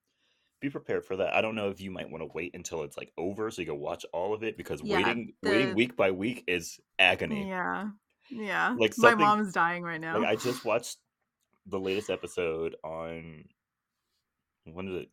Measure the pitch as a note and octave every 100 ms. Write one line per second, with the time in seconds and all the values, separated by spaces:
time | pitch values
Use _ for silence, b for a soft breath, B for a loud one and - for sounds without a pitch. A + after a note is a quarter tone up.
0 | _ _ _ _ _ - C#3+ C#3+ - F#2
1 | - F#2+ F2+ G2 A2 A2 G2+ F#2+ F#2+ E2+
2 | - D#2+ D2+ D#2+ F2 F2+ E2 E2 C#2+ -
3 | B1 - F#2 G2+ G#2+ F#2+ D#2+ D2 D#2 E2+
4 | - E2+ G2 G#2+ A2 F2 F2 D2+ B2+ G3
5 | F#2 A#2 - - - F#3+ C3+ A2+ B2 -
6 | F#2+ F#2 A2+ B2 - F2 E2+ - _ -
7 | F#2 - E2 D2+ G3 F#3 F3+ F3+ G#3 G#3
8 | _ _ - A#3 G#3 E3+ F3+ B3 G#3+ -
9 | A#3+ A3 G#3 G#3+ G3+ F3+ E3+ F3 E3+ D#3+
10 | E3 - - A2 B2 B2 A2 A#2 - -
11 | _ _ _ _ _ _ F#2+ F#2+ F#2+ G2
12 | G2+ F2+ F2 - E2+ D#2+ E2 - D#2 E2
13 | E2 E2 E2 D#2 - _ _ _ _ _
14 | _ _ _ _ _ _ E2 E2+ F#2+ F2
15 | -